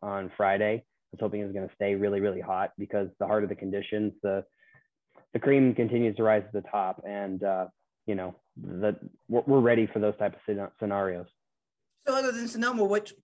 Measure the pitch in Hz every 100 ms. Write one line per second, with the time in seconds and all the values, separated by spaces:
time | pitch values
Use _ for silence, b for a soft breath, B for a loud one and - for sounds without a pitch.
0 | 101 98 92 - 101 98 107 110 - _
1 | _ - 107 104 101 98 95 - 101 98
2 | 104 98 101 92 92 92 98 - 101 104
3 | 95 - 113 107 101 101 95 101 95 107
4 | 107 98 101 98 - _ _ _ _ _
5 | _ b _ 117 139 139 131 120 117 120
6 | 117 104 110 107 95 104 92 104 92 92
7 | 98 101 101 92 98 95 90 _ _ _
8 | - 98 92 - _ - 92 90 104 -
9 | - - - 117 143 139 120 117 107 107
10 | 104 104 104 - - 101 98 - 107 101
11 | 95 90 90 _ _ _ _ _ _ _
12 | 277 262 262 233 233 220 247 240 202 208
13 | 208 -